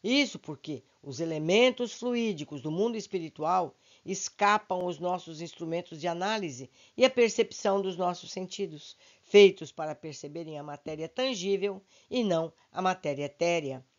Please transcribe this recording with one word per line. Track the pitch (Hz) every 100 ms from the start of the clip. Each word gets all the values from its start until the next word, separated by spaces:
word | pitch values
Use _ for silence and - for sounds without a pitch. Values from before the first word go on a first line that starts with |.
Isso | 196 269 269 -
porque | - 147 - 135 _ _
os | 143 127
elementos | 165 156 156 202 254 247 240
fluídicos | - 247 240 226 165 143 147
do | 151
mundo | 160 226 226
espiritual | - 190 160 - 156 185 165 _ _ _
escapam | - 190 - - 202 208 - 180
aos | 180 151
nossos | 175 180 165 156
instrumentos | 165 - 165 165 170 160
de | 170
análise | 170 185 220 180 123 131 _ - -
e |
à | 247
percepção | 254 233 226 208 - 208 196
dos | 190 175
nossos | 180 175 160
sentidos, | 190 185 - 190 151 - - - _
feitos | _ 202 202 190 151
para | - 156
perceberem | 151 160 139 143 151 160 151
a |
matéria | 147 147 - 156 160
tangível | - 262 220 185 196 202 190 _ - _
e | 254
não | 214 165 160 _ _
a | 160
matéria | 185 180 151 139 143
etérea. | _ 170 170 143 127 _